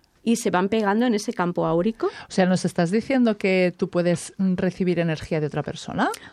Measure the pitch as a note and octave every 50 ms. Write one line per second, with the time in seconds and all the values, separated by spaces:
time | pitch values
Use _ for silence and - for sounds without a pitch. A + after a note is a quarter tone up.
0 | _ _ _ _ - A3+ A#3 A3+ - - F3+ F3+ G3 G3 A3+ A3 G#3 G3 G#3 A3+
1 | B3 B3+ G#3 G#3+ - B3 A3+ - F3 F3 F3 F3 E3 E3 E3 E3+ F3+ A3+ - -
2 | F4 G#4 - - - - - F#3+ F3+ F3+ F#3 - - E3+ - F#3 E3+ E3 G3+ A3+
3 | - - C4+ B3+ A#3+ A3 G#3 - - F#3+ F#3 F#3 F3+ F3 - - F#3+ - - F3
4 | E3+ F3 E3+ - - - - - F#3+ F#3 F3+ F3+ F#3+ F3+ - - F#3 F3+ F3 E3+
5 | E3+ E3 D#3+ - - - E3+ D#3 D3+ D3+ - D3+ - - - - - - - F3+
6 | B3 G4 A#4+ - - -